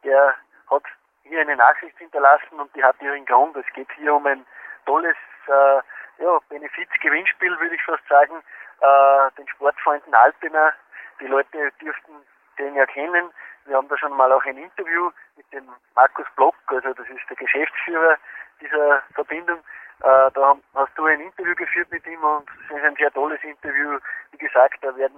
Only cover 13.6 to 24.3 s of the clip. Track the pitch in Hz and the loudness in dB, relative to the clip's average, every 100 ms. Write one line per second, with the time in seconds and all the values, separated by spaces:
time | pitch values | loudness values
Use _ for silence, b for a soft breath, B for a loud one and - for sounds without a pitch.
13.6 | _ 135 139 139 147 139 131 131 131 135 | _ -4 -2 -6 -6 2 4 4 0 -10
14.6 | 170 - 165 170 175 - b _ _ 139 | -16 -14 -6 -4 -4 -8 b _ _ -20
15.6 | 131 123 _ - 135 - 139 - 139 - | -20 -20 _ 4 4 2 -14 0 0 0
16.6 | - 131 131 131 120 127 - 131 131 135 | -6 -6 -6 -10 -14 -16 -16 -12 -6 -4
17.6 | 156 - - 165 160 156 B B B _ | -4 -6 -8 0 2 2 B B B _
18.6 | 147 151 147 143 - - 147 160 175 170 | -6 -2 2 2 0 -10 -8 -8 -8 -10
19.6 | - B B B - 131 135 139 139 143 | -10 B B B 4 4 4 2 2 2
20.6 | _ 135 135 - 156 151 170 - 175 175 | _ -6 -6 -2 -2 -2 -4 -10 -6 -6
21.6 | 170 - 175 170 165 165 156 151 143 - | -6 -6 -6 -10 -14 -6 -4 -4 -6 -20
22.6 | - 147 151 147 147 - 147 151 156 147 | -16 -4 -4 0 -2 0 -6 -6 -12 -14
23.6 | 151 143 147 143 B B B | -8 -6 -4 -6 B B B